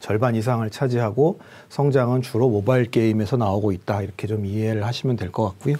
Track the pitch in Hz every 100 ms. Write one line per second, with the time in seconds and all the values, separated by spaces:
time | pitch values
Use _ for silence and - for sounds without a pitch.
0 | - 104 123 113 107 120 110 - 135 123
1 | 113 107 156 202 - - - - 143 135
2 | 120 127 123 110 127 104 101 127 120 120
3 | 113 110 104 131 104 101 104 90 - 101
4 | 98 - 107 107 98 104 110 110 104 123
5 | 135 120 90 - 107 92 135 147